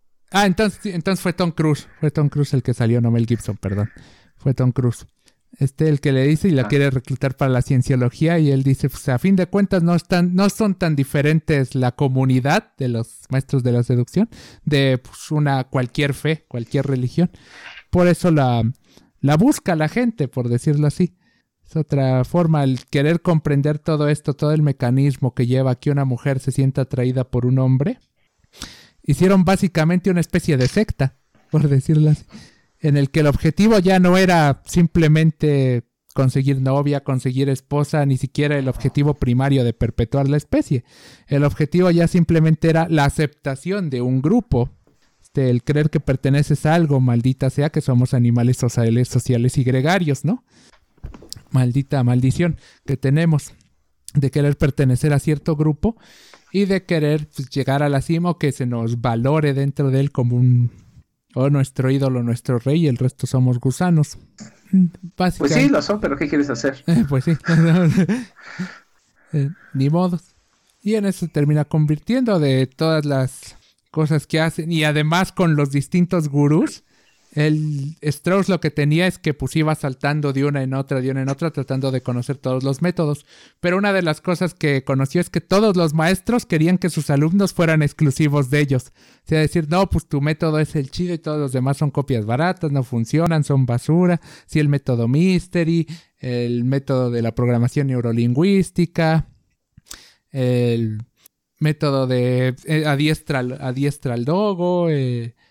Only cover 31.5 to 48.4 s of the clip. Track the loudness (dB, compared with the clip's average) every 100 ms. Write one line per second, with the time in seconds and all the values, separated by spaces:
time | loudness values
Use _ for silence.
31.5 | 0 2 2 2 4 4 2 -2 -20 -20
32.5 | _ _ _ 0 2 2 2 2 2 0
33.5 | 2 4 4 4 4 4 4 4 4 2
34.5 | 0 -2 0 2 4 4 4 2 2 0
35.5 | 2 2 0 -4 _ _ -2 0 2 0
36.5 | 0 0 0 0 -2 -2 -4 -2 -2 -2
37.5 | -2 -4 -4 -2 0 0 0 -2 -2 -2
38.5 | 0 -2 -4 -2 0 0 0 0 0 2
39.5 | 2 0 -2 -4 -2 -2 0 0 -2 -2
40.5 | -2 0 -4 -6 -18 -20 -20 -4 0 0
41.5 | 0 0 2 2 4 2 2 2 4 2
42.5 | 2 2 2 2 2 0 0 -4 -4 -10
43.5 | -8 -6 -6 -4 -4 -2 0 2 0 0
44.5 | -2 -2 -6 _ _ _ _ _ -2 0
45.5 | 0 0 0 0 -2 -2 -2 0 0 0
46.5 | 0 0 2 2 2 2 2 0 0 -2
47.5 | -2 -2 -2 0 0 2 2 2 2